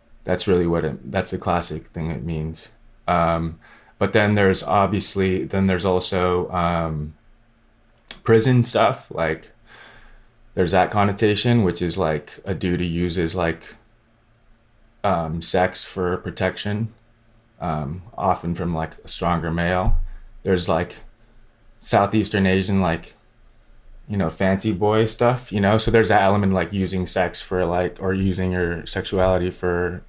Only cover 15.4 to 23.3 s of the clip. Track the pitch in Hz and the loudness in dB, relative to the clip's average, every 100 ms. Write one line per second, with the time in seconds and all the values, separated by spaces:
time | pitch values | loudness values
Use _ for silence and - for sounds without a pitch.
15.4 | - 92 92 - - - 90 90 - - | -2 0 0 -2 -10 -4 -4 -4 -6 -4
16.4 | 92 - 104 104 113 - _ _ _ _ | -4 -2 -4 -4 -6 -8 _ _ _ _
17.4 | _ - 85 78 71 90 87 - 95 87 | _ -10 -6 -4 -6 -8 -12 -4 -2 -2
18.4 | 85 82 87 80 80 - - - 87 85 | -2 -4 -4 -4 -6 -10 -18 -6 -2 -2
19.4 | 80 85 85 92 107 - - - - - | -2 -2 0 0 2 2 0 -8 -18 -8
20.4 | 101 92 87 82 87 - - - - - | -2 0 0 -2 -2 -8 -20 -20 -20 -20
21.4 | - _ - - - 110 98 107 101 101 | -20 _ -20 -18 0 2 4 2 0 2
22.4 | 95 95 95 98 90 82 - - _ | 2 2 2 0 0 -2 -6 -20 _